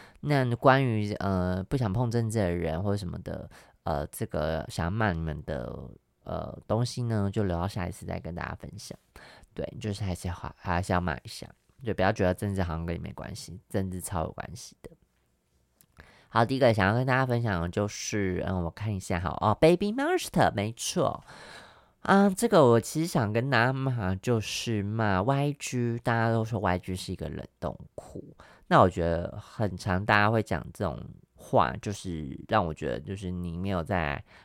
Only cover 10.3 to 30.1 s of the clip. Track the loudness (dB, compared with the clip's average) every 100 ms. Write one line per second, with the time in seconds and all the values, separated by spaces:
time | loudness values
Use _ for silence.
10.3 | -8 -10 -8 -2 -2 2 0 0 -4 -8
11.3 | -14 -16 -20 _ _ -4 0 2 2 2
12.3 | 0 -2 -2 -2 -4 -6 -6 -8 -12 -12
13.3 | -14 -14 -16 -6 -4 -4 -6 -6 -4 -4
14.3 | -6 -12 -14 -16 -18 -20 -20 _ _ _
15.3 | _ _ _ _ _ _ -20 -20 -20 _
16.3 | 2 2 6 6 6 4 4 2 2 2
17.3 | 2 2 0 0 0 -2 -2 -4 0 0
18.3 | 0 -2 -2 -2 -4 -4 -4 -2 -2 -2
19.3 | 0 2 6 6 6 2 0 0 0 0
20.3 | 4 4 4 -2 -4 -4 0 0 -2 -12
21.3 | -20 -20 -20 -20 -20 _ _ 4 6 6
22.3 | 4 4 8 8 8 4 -2 0 0 2
23.3 | 0 2 4 2 2 -2 0 -2 -2 0
24.3 | 0 0 -4 -2 0 0 0 2 2 2
25.3 | 2 0 -4 -4 -2 0 -2 0 2 2
26.3 | 2 0 0 0 0 -2 -6 -6 -8 -8
27.3 | -8 -12 _ -8 -8 -14 -20 -16 -16 -16
28.3 | -20 -20 -14 2 6 6 4 0 0 -4
29.3 | -8 -12 -4 -4 -2 -2 0 4